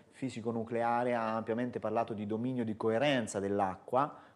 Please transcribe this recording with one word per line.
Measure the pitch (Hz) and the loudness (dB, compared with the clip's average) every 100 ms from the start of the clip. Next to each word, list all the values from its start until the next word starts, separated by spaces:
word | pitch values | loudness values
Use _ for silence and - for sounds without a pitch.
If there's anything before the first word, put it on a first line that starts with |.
| - | -20
fisico | - 131 113 117 | -8 -6 -4 -2
nucleare, | 117 110 113 117 120 123 | -2 -2 0 2 2 2
ha | 120 110 113 | 0 0 -2
ampiamente | 113 113 123 113 | 0 0 0 -2
parlato | 110 113 113 | 0 0 0
di | 104 104 | -2 -2
dominio | 110 127 127 | -2 0 0
di | 113 104 | -2 0
coerenza | 110 113 147 131 107 101 | 2 4 4 2 0 -2
dell'acqua, | 98 101 95 90 - 123 151 - - | 0 2 0 -2 -2 0 0 -4 -20